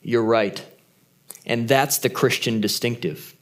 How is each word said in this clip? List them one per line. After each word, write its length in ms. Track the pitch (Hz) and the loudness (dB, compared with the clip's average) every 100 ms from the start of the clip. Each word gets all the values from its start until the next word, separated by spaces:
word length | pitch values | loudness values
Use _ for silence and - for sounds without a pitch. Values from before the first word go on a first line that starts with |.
you're 220 | - 117 | 0 0
right." 420 | 110 113 104 - - - _ _ _ _ _ - - | 4 2 2 -4 -14 -20 _ _ _ _ _ -20 -4
And 220 | 120 117 | -4 2
that's 300 | 135 143 - | 2 2 0
the 120 | 127 | -2
Christian 520 | - 131 - - 113 | 2 0 2 -2 0
distinctive. 720 | 104 - 120 120 87 76 - - | 0 0 -2 -2 -6 -8 -16 -20